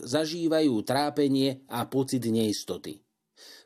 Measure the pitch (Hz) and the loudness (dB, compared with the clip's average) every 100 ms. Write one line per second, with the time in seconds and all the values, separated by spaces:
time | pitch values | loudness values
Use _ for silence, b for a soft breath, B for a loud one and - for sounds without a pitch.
0 | 113 143 160 170 165 160 151 113 104 131 | -2 -2 -2 -2 0 2 4 2 0 0
1 | 147 143 143 135 135 131 - 117 120 131 | 0 2 2 2 2 -2 -6 -6 -2 -2
2 | 131 131 113 113 110 101 - - - - | 0 0 0 2 0 -2 -6 -10 -10 -16
3 | _ _ _ _ B B | _ _ _ _ B B